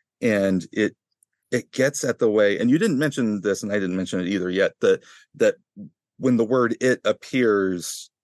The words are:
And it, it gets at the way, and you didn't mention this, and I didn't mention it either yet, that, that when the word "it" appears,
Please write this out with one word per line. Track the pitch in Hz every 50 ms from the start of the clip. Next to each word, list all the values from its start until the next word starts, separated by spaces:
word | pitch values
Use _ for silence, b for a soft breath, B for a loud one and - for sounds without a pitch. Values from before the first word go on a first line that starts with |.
| b b _ _
And | - 117 107 101 98 98 95 90 82 - -
it, | 107 107 - - _ _ _ _ _ _ _ _ _ _ _
it | - 123 - - -
gets | - 131 143 143 - -
at | 127 113 -
the | 127 110
way, | 104 107 104 101 101 -
and | 113 120
you | 135 165
didn't | 208 220 151 127
mention | 151 147 139 147 123 110 104 101 90
this, | 104 98 - -
and | 101 101
I | 104
didn't | 95 90 92
mention | 95 92 - - 92
it | 90
either | 87 101 95 90 90
yet, | 90 95 95 85 - _
that, | - 95 95 - B B B B B B _
that | - 117 104 - - _ _ _ 98 101 - - _ _ _ _ -
when | 123 131 123
the | 113 117
word | 107 127 127 120 113 113 -
"it" | 127 131 127 - -
appears, | 107 107 - - - - 131 123 113 104 101 95 95 92 90 82 - - - - - _ _